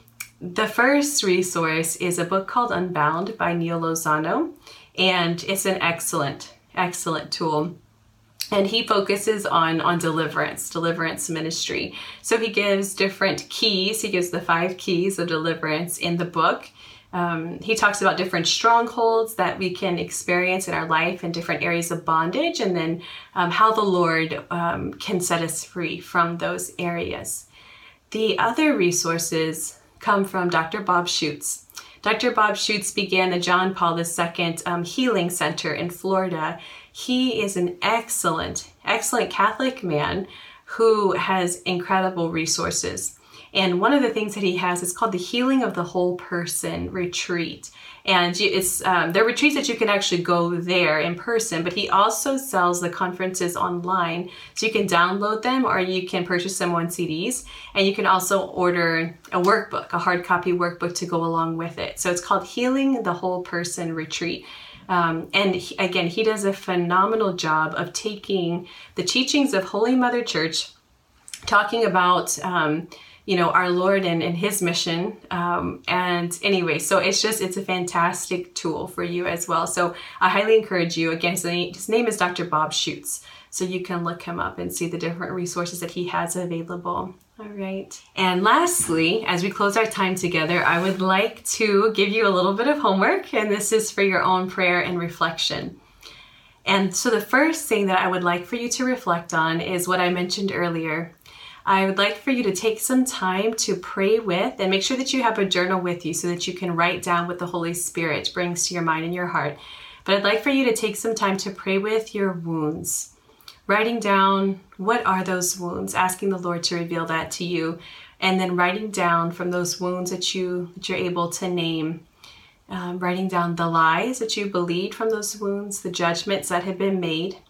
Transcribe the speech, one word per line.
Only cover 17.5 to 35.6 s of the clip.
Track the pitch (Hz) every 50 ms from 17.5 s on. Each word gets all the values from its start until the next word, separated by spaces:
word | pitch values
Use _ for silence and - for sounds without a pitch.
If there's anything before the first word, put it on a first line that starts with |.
| 175 -
he | - 202 220
talks | 220 - 208 202 -
about | - 190 180
different | - 185 185 - 170 165
strongholds | - - - - 226 233 233 233 226 - 240 233 226 226 226 226 220 -
that | - 180 170 - -
we | 190 180
can | 180 - - 185 175 170
experience | - 170 - - - - 180 175 180 185 185 190 185 -
in | 170
our | 160 160
life | 165 165 160 165 175 180 - -
and | 175 170
different | 170 170 - 170 147 -
areas | 170 170 170 170 -
of | 175 170 -
bondage, | - 160 160 160 170 185 262 311 339 339 -
and | 233 196 180
then, | 170 160 160 165 170 - - - - - - -
um, | 196 175 175
how | 175 - 220 220 220
the | 220 214
Lord, | 202 185 180 175 165 160 160 160 160 165 - - -
um, | 175 175 170 170 170 - - - -
can | - - - 208 175
set | 175 - 175 170 165
us | 165 - - -
free | - - 180 170 160 - -
from | - - - 180 170 170 170 170
those | 170 170 180 180 180 - - -
areas. | 175 175 170 170 175 - - - - - - - - - - - - - - - - - - _ _ _ -
The | 214 220 220 - -
other | - 226 247 - 311 302 285
resources | - 180 175 170 - - 165 165 165 165 - - 160 160 160 156 160 - - - - _ _ _ -
come | - - 311 294 294
from | - - 190 175 175
Doctor | 170 160 160 160 - 214
Bob | 196 196 180 175 175 175
Schuchts. | - - 170 151 147 147 - - - - - - - - - - - - -
Doctor | 202 220 214 - 247
Bob | 233 - 214 214 202
Schuchts | 196 - - 214 202 196 - -
began | - 202 190 185 185 185 185
the | 180 180
John | 175 180 180 180 185 190 190
Paul | - 180 170 165
the | 170 170
Second, | 170 - - 170 170 170 - 175 170 165 - -
um, | 180 175 175 175
Healing | 170 - - 254 247 220 190 170 175
Center | 175 - 160 151 165 -